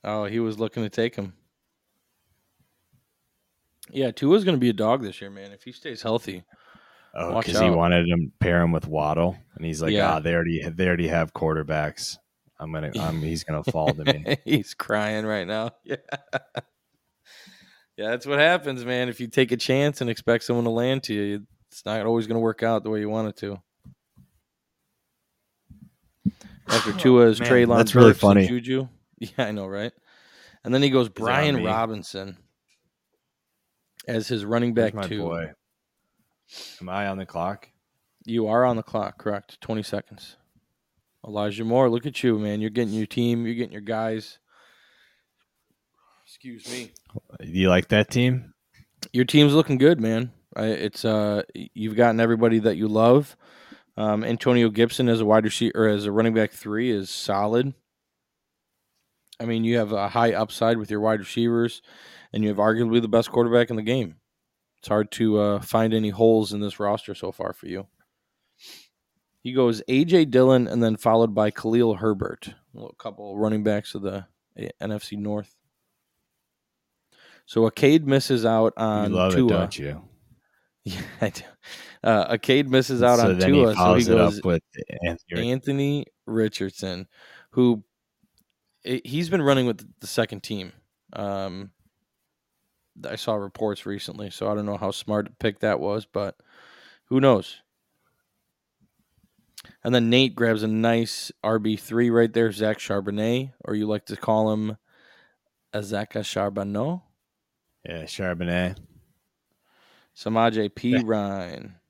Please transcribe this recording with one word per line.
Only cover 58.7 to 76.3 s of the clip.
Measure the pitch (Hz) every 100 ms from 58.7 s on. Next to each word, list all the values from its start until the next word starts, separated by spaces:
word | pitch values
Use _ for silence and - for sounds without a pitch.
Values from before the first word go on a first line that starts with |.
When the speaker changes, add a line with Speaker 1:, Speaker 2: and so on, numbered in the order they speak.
| _ _ _ _ _ _ -
Speaker 1:
I |
mean, | 117 113
you | 113 120
have | 104
a | 107 101
high | 120 117
upside | 98 107 - 113 117
with | 104
your | 107
wide | 107 110
receivers, | 92 120 117 117 117 - _ - - - -
and | 107
you | 107
have | 101
arguably | 107 110 117 117
the | 113
best | 113 113
quarterback | 120 120 120 117
in |
the | 110
game. | 107 131 95 78 _ _ _ _ _ _
It's | -
hard | 107 107
to, | - 113 104
uh, | 104 101
find | - 113 113
any | 110 107
holes | 95 113 113 101
in | 104
this | 104 -
roster | 101 107 -
so | 98 95
far | - -
for | - -
you. | 92 98 _ _ _ _ _ _ _ - - _ _ _ _ _ _
He | 123
goes | 127 123 110 -
A | 131
J | 170 180
Dillon | 151 127 127 127 120
and | 120
then | 113 107
followed | 117 113 113
by | 104 107
Khalil | - 113 117 117
Herbert. | 98 110 98 - - -
A | - _ 107
little | 113 _
couple | 113 101 104 101
running | 107 107
backs | 107 104 -
of | 101
the | 98 98 92 _ _ -
A-, | 104 -
N | 104
F | 104
C | -
North. | 104 104 104 92 _ _ _ _ _ _ _ _